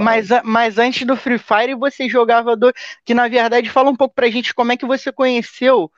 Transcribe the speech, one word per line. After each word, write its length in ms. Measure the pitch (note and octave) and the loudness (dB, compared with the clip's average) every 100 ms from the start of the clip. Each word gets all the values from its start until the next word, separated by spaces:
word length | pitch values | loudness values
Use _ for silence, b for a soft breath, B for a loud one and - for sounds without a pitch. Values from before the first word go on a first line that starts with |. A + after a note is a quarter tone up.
mas, 260 | G#3+ A3+ G3 A#3+ | 0 0 0 -2
mas 340 | A3+ A3+ A#3 G#3 | 0 0 0 0
antes 260 | B3 B3+ B3 | -2 -2 -4
do 100 | C4 | -4
Free 220 | - A#3+ | -2 -4
Fire, 380 | - G#3+ A#3+ C4 | 0 0 0 -4
você 340 | C#4 - C4 | -4 -4 -2
jogava 460 | B3 A#3 A#3 A#3 A3+ | 0 4 2 2 2
do, 180 | B3 B B B - | 2 B B B -2
que, 80 | |
na 140 | A#3+ A#3+ | 0 2
verdade, 420 | B3 A#3 A#3+ A3 | 0 2 0 0
fala 220 | C4+ C4+ | 2 2
um 40 | C4 | 2
pouco 200 | C4+ - | -2 0
pra 140 | A#3+ | -2
gente 260 | A#3 A#3+ - | -2 -4 -2
como 160 | A#3+ | -2
é 60 | B3 | -2
que 100 | B3 | -2
você 240 | C4 C#4 | -4 -4
conheceu, 800 | - C4 A#3+ A3+ - B3 B3+ D#3+ | -2 -2 -2 -6 -2 2 2 0